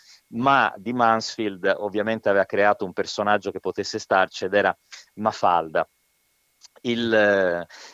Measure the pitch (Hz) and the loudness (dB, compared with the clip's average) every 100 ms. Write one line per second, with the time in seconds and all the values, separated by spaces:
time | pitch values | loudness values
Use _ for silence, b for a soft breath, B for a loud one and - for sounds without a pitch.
0 | b b _ 113 135 139 113 - 98 123 | b b _ -2 2 4 2 -2 -6 0
1 | 117 113 - - 107 95 95 95 101 98 | 2 2 0 -6 -6 -2 -2 0 -2 -2
2 | 104 113 107 98 95 98 104 104 95 90 | -2 -2 0 2 2 2 2 2 -2 -6
3 | 95 - 104 104 95 90 95 90 98 110 | -6 -4 0 0 -2 -8 -6 -6 -6 -8
4 | - 98 92 - 95 101 95 87 _ B | 0 0 0 -2 -2 2 2 -2 _ B
5 | B - 110 - 101 87 80 82 85 _ | B -6 -4 0 2 2 0 -2 -4 _
6 | _ _ _ _ _ _ - _ 127 117 | _ _ _ _ _ _ -20 _ -4 -2
7 | 117 110 104 98 92 85 85 B B | 0 4 4 4 2 -2 -6 B B